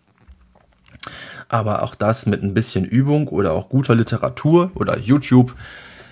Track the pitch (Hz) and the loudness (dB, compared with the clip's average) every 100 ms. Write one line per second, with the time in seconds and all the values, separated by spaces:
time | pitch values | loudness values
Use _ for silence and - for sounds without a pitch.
0 | _ _ - - _ _ _ _ _ - | _ _ -20 -20 _ _ _ _ _ -16
1 | - - - - - 117 107 104 - - | -16 -14 -18 -18 -4 -2 -2 -4 -4 -2
2 | 107 110 104 101 98 95 - 95 92 123 | 0 0 0 -2 0 -2 -2 -2 0 0
3 | 139 151 147 92 92 82 - 135 131 113 | 2 0 0 -2 0 -2 -2 0 2 2
4 | 110 110 - - 151 170 180 - 95 78 | 2 -2 -4 -2 2 2 2 -4 -4 -2
5 | 104 143 - 127 123 - - - - - | 0 0 4 4 4 0 -20 -20 -20 -20
6 | - | -20